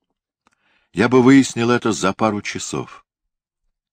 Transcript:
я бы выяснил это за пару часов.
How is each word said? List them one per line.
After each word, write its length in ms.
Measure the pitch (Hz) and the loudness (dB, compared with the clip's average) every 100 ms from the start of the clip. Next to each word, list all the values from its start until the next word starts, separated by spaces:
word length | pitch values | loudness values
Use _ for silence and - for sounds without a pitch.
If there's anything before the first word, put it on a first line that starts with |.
| _ _ _ _ _ _ _ _ _ | _ _ _ _ _ _ _ _ _
я 160 | 85 120 | -4 0
бы 140 | 127 | 4
выяснил 480 | 123 135 123 117 117 | 6 6 4 -2 -2
это 220 | 120 120 | 0 -2
за 220 | 92 95 | -4 -4
пару 280 | 95 110 104 | -2 -4 -4
часов. 640 | - 92 - 73 62 - _ _ _ _ _ _ _ _ _ | -8 -12 -10 -10 -12 -16 _ _ _ _ _ _ _ _ _